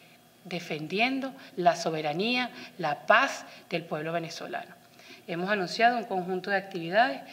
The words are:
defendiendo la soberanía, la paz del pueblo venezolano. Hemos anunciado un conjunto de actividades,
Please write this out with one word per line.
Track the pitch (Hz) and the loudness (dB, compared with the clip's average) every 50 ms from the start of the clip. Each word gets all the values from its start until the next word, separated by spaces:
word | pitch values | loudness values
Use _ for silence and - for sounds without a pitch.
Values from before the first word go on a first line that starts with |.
| - - - - - - _ - - | -20 -20 -20 -20 -20 -20 _ -20 -12
defendiendo | 180 180 170 175 - 170 147 156 151 185 202 233 254 269 269 254 269 - - - - - | -8 -6 -6 -4 -6 -6 -6 -4 -2 0 2 2 2 0 -2 -4 -6 -8 -12 -18 -12 -6
la | - 175 175 160 | 4 4 4 4
soberanía, | 165 - 170 160 156 156 147 147 170 208 233 247 247 247 240 - - - - - - | 4 0 -2 -2 0 -2 -2 0 0 0 2 2 0 0 -2 -6 -12 -16 -16 -8 -4
la | 170 151 147 - - | -2 -2 -2 -2 4
paz | - 202 226 269 277 - - - - - - - - | 6 8 8 8 4 0 -6 -10 -14 -16 -20 -10 -6
del | - 165 165 | -4 -4 -4
pueblo | - 170 151 151 165 165 | -4 -6 -6 -4 -2 -2
venezolano. | 170 165 156 - - 165 - - - - - - - - - - - - - - - - - | -4 -4 -4 -8 -10 -8 -6 -6 -8 -8 -10 -14 -20 -20 -20 -20 -20 -20 -20 -20 -18 -10 -6
Hemos | 175 170 180 190 | -4 -2 0 0
anunciado | 214 202 180 165 - - 226 240 247 240 | 0 0 0 -2 2 4 6 6 6 4
un | 202 | -2
conjunto | - 196 185 175 180 185 185 180 202 | -2 -2 -2 -2 -2 -2 -4 -2 0
de | 202 | 0
actividades, | 190 190 190 - 180 165 165 180 214 247 269 277 254 - - | 0 -2 -2 -6 -6 -4 2 4 4 4 4 2 -4 -10 -14